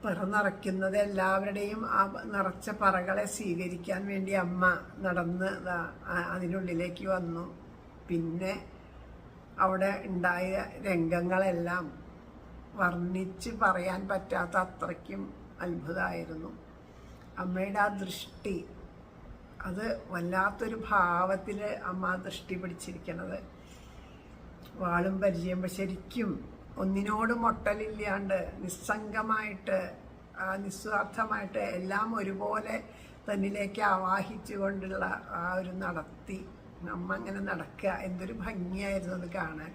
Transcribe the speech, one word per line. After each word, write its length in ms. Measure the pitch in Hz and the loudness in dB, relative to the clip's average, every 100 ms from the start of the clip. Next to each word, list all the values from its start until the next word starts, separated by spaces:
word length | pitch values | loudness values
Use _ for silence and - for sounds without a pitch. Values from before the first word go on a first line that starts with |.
പിറന്നിറക്കുന്നത് 920 | 220 175 190 208 202 196 196 190 190 202 | 0 0 2 4 4 2 -2 2 4 4
എല്ലാവരുടെയും 760 | 202 190 185 190 202 196 202 220 226 - | 4 4 4 4 2 0 -2 -2 0 4
ആ 20 | 196 - 226 | 4 2 -4
നിറച്ച 320 | 202 190 180 - 208 | 0 0 0 -6 4
പറകളെ 420 | 196 185 180 196 208 - | 6 6 2 2 0 -2
സ്വീകരിക്കാൻ 640 | 196 170 180 175 175 190 202 | 0 0 0 -4 -2 -2 0
വേണ്ടി 220 | 196 190 196 | 0 2 2
അമ്മ 200 | 175 180 185 175 - - | 2 6 6 6 -2 -2
നടന്ന് 460 | 190 180 170 180 190 196 180 | 0 2 2 2 0 0 -2
ദാ 100 | 175 165 - - | -2 -2 -6 -4
ആ-, 120 | 175 175 | -2 0
അതിനുള്ളിലേക്ക് 720 | 175 175 190 180 165 175 175 196 | 0 0 0 0 0 0 -2 0
വന്നു. 300 | 185 170 165 180 - - - - - - | 2 2 -2 -4 -10 -16 -18 -18 -18 -2
പിന്നെ 440 | 170 165 170 185 202 - - - - - - - - - - | 0 2 0 -2 -2 -8 -16 -18 -16 -16 -16 -16 -18 -14 2
അവിടെ 280 | 190 190 190 202 196 | 4 6 4 2 -2
ഉണ്ടായ 420 | 180 180 175 185 190 - - 202 | 2 2 4 2 0 -2 -4 2
രംഗങ്ങളെല്ലാം 960 | 180 165 175 175 185 190 170 170 180 156 - - - - - - - - 214 | 4 6 4 4 4 6 4 2 0 -2 -8 -16 -16 -18 -18 -16 -16 -14 2
വർണ്ണിച്ച് 680 | 180 175 175 185 190 - 240 226 | 2 4 0 0 -2 -4 -6 4
പറയാൻ 360 | 208 185 180 185 196 | 4 6 2 0 2
പറ്റാത്ത 420 | 190 - 190 175 190 185 | 0 2 0 2 2 2
അത്രയ്ക്കും 580 | - 170 165 - 196 196 - - - | -2 -4 -4 -6 -6 -6 -10 -16 -6
അത്ഭുതമായിരുന്നു. 880 | 175 170 147 180 180 170 165 160 165 - - - - - - - - - | -4 -2 -2 0 0 -2 -6 -6 -8 -12 -16 -20 -20 -18 -18 -18 -14 -4
അമ്മയുടെ 380 | 185 180 196 202 208 | -2 0 0 4 4
ആ 20 | 196 | 4
ദൃഷ്ടി, 520 | 190 - - - 208 180 - - - - - - - - - - 190 | -4 -6 -8 -6 -2 -2 -4 -12 -14 -16 -18 -18 -16 -16 -16 -8 -6
അത് 180 | 180 226 - - | -2 -2 -2 -2
വല്ലാത്തൊരു 640 | 180 170 185 196 202 220 226 - | -2 2 4 4 2 -2 -2 4
ഭാവത്തിൽ 680 | 208 175 175 185 190 202 202 208 - 185 | 6 8 6 4 2 0 -4 -2 -2 -2
അമ്മ 160 | 185 185 | 0 0
ആ 20 | 185 | 0
ദൃഷ്ടി 300 | 190 - - 185 | -2 -8 -6 -4
പിടിച്ചിരിക്കണത്. 760 | 185 170 - 185 - 170 185 190 - - - - - - - - - - - - - - | -4 -6 -8 -8 -8 -6 -6 -6 -8 -16 -18 -18 -18 -18 -18 -18 -18 -18 -16 -16 -16 -4
വാളും 340 | 180 175 185 190 | 2 4 4 4
പരിചയം, 400 | 202 170 180 180 185 - | 4 4 0 0 -2 -2
ശരിക്കും 540 | 190 185 - 247 208 147 - - - - | -2 -2 -6 0 0 0 -6 -14 -14 -2
ഒന്നിനോടും 580 | 190 196 202 214 226 233 | 2 2 2 4 4 6
മൊട്ടലില്ലാണ്ട് 960 | 226 - - 208 214 214 208 196 196 190 175 190 | 4 4 2 2 -2 -2 0 0 2 2 0 -6
നിസ്സംഗമായിട്ട്, 1120 | 190 - - 214 214 214 220 220 214 190 - 190 180 - - - - - | -6 -6 -2 -2 0 -2 2 2 0 -4 0 2 0 -8 -16 -18 -16 -4
ആ, 40 | 190 196 | -2 -2
നിസ്വാർത്ഥമായിട്ട് 1000 | 202 - 214 208 - - 214 214 196 214 196 180 | -4 -6 0 0 0 0 0 0 -2 0 0 0
എല്ലാം 300 | 185 196 220 220 | 0 0 2 0
ഒരുപോലെ 560 | 196 190 208 214 214 220 - - - - - | -2 -2 0 0 0 -4 -6 -16 -18 -12 -2
തന്നിലേക്ക് 560 | 202 196 208 202 208 208 | 2 2 2 -2 2 4
ആവാഹിച്ചുകൊണ്ടുള്ള 1120 | 190 185 196 196 220 - 202 196 196 190 190 185 190 - 190 | 4 4 2 2 -6 -6 0 0 0 -2 -2 0 -2 -4 -2
ആ 40 | 175 185 | 0 0
ഒരു 120 | 180 185 | -2 -4
നടത്തി 560 | 185 165 151 - - 190 185 - - - 170 | -2 -4 -6 -12 -10 -8 -8 -14 -18 -10 -6
അമ്മ 140 | 175 175 190 | -4 -2 -2
അങ്ങനെ 220 | 214 196 196 | -2 -4 -2
നടക്കുക, 420 | 175 156 - 196 180 185 | -4 -4 -2 0 0 -2
എന്തൊരു 260 | 180 190 226 | -4 -4 -4
ഭംഗിയായിരുന്നു 680 | 214 202 175 190 202 196 175 185 | -4 -4 -2 -2 0 0 -2 -4
അത് 80 | 175 190 | -4 -2
കാണാൻ. 360 | 160 156 160 | -4 -4 -8